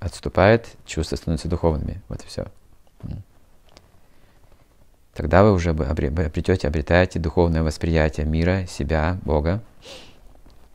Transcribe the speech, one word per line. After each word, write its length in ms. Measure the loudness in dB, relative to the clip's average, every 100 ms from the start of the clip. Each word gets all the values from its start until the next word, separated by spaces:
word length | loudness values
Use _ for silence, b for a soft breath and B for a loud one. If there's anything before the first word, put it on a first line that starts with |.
отступает, 640 | -10 -8 -4 4 6 6 2 -16 -10
чувства 300 | -6 -4 -4
становятся 320 | -4 -4 -2
духовными. 520 | 0 0 0 -4 -8 -12
Вот 140 | -14
и 20 | -12
все. 200 | -12 -12 -14 -20 -20 _ _
М. 180 | -12 -12 -14 _ -20 -20 _ -20 _ -20 -20 -20 _ _ -20 -20 _ _ _ _ _
Тогда 280 | -8 2 6
вы 80 | 6
уже 180 | 4 2
обре-, 380 | 0 0 0 -2
обре-, 180 | -2 -2
обретете, 400 | -2 0 0 0
обретаете 500 | -2 2 2 2 0
духовное 420 | -2 2 2 2
восприятие 640 | 0 -2 0 2 2 0 -2
мира, 400 | 0 2 0 -4
себя, 520 | -8 -2 0 0 -2
Бога 400 | -2 0 0 -2 -6 -18 B B B B -20 -20 -20 -20 -20